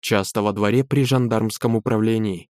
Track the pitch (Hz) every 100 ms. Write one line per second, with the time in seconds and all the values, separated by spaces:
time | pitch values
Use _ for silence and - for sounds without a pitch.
0 | - 107 98 113 104 101 104 120 135 139
1 | 127 131 120 110 110 - 123 113 - 110
2 | 110 113 107 90 -